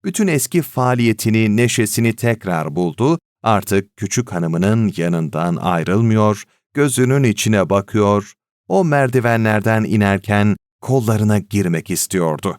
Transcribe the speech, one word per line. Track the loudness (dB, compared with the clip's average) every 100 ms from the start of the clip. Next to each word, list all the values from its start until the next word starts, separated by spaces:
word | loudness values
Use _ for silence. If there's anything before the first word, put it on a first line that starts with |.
Bütün | -6 -2 0
eski | 0 0 -4
faaliyetini, | -2 -2 0 2 2 2 0 2 2 2
neşesini | 2 0 -2 0 -2 0
tekrar | -2 -2 -2 -4 -4 -2
buldu. | -4 0 0 -2 _ _
Artık | 0 0 0 -2 -2 _
küçük | -6 -4 -4
hanımının | -4 -2 0 0 2 0 -2
yanından | -2 -2 -4 -4 -4 -2
ayrılmıyor, | -2 -2 0 0 2 2 2 -2 -8 _ _
gözünün | -2 0 2 2 2
içine | 2 0 0 2 2
bakıyor. | 0 0 0 2 0 -2 _ _ _ -2
O | 0
merdivenlerden | 2 2 2 0 2 0 2 2 2 0
inerken | 2 2 2 0 0 0 2 0 _ _
kollarına | -2 0 0 0 2 0
girmek | 0 -2 0 -2 -4
istiyordu. | -6 -4 -2 -2 -2 -6